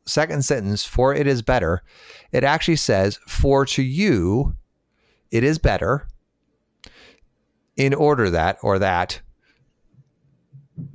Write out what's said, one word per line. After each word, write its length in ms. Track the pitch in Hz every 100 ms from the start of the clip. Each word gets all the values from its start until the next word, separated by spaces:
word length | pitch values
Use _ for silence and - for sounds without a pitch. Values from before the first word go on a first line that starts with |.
| -
second 380 | - 147 147
sentence, 400 | 135 135 98 104
"For 300 | - - 131
it 120 | 143 139
is 160 | 127
better," 400 | 113 127 82 95 - - - - -
it 120 | 127
actually 320 | 135 160 - 160
says, 420 | - 101 98 - -
"For 400 | - 139 139 135
to 160 | -
you 760 | 131 147 208 117 87 110 139 - - _ _ _ _ _ _
it 140 | 117
is 140 | 131 160
better, 500 | 135 95 90 139 - - _ _ _ _ _ _ - - - _ _ _ _ _ _ -
in 180 | 135
order 340 | 139 151 139 101
that," 280 | 85 85 101
or 160 | 117 98
that, 400 | 98 87 90 - - _ _ _ _ _ _ _ _ _ _ _ _ - - - -